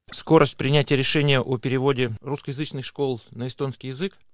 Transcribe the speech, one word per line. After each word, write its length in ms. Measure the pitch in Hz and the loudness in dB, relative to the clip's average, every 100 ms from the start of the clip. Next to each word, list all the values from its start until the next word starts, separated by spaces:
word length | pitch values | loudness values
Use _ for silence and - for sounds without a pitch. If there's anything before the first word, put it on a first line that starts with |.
| - | -14
Скорость 440 | - - 160 - - | -8 4 6 6 0
принятия 400 | 135 147 131 139 | 2 2 2 0
решения 420 | 131 156 143 135 | 2 2 4 2
о 180 | 120 123 | 0 -2
переводе 540 | 135 127 135 127 123 110 | -2 0 2 2 -2 -4
русскоязычных 640 | 131 143 - 135 151 139 127 | -8 -8 -8 -8 -8 -8 -10
школ 360 | - 139 120 - | -4 -4 -4 -10
на 160 | 117 123 | -10 -10
эстонский 400 | - 139 - 131 | -6 -8 -6 -10
язык 300 | 131 190 - _ | -6 -8 -8 _